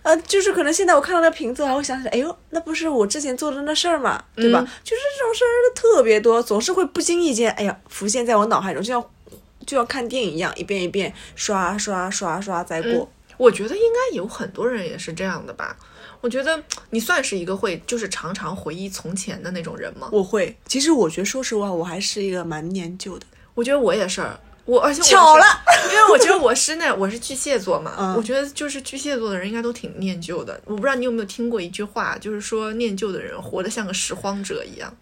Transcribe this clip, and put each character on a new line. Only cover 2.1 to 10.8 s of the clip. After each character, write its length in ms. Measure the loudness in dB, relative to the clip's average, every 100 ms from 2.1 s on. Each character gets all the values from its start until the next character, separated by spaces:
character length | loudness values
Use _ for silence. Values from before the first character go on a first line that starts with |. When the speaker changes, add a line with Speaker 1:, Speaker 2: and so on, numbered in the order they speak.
Speaker 1:
哎 60 | -2
呦， 160 | -2 -6 _
那 120 | -8
不 140 | -4
是 140 | -4 -2
我 180 | 0 0
之 140 | 0
前 160 | -4 -4
做 140 | -4
的 100 | -4
那 120 | -4
事 120 | -2 0
儿 120 | 0
嘛， 260 | 0 -2 -8 0
对 140 | 4
吧？ 100 | 4
Speaker 2:
嗯。 60 | 0 -10
Speaker 1:
就 140 | -6 -4
是 60 | -2 -2
这 60 | -2
种 80 |
事 100 | 2
儿 80 | 2 4 2
特 280 | 4 4 6
别 160 | 6 6
多， 240 | 6 2
总 160 | 2 0
是 140 | 0
会 100 | 0
不 160 | 0 -2
经 240 | 0 2
意 120 | 2
间， 160 | 2 0
哎 120 | 0
呀， 140 | -4 -4 _
浮 180 | -8 -4
现 180 | -2 2
在 100 | 2
我 100 | 4
脑 120 | 0
海 140 | 0
中， 100 | -4
就 40 | -4
像， 140 | -4 -6 _ -20 -20 _ _ -4
就 100 | -2
像 100 | -2
看 220 | -4 -4
电 140 | -4
影 80 | -4
一 60 | -4
样， 120 | -6 -6
一 80 |
遍 180 | -6 -4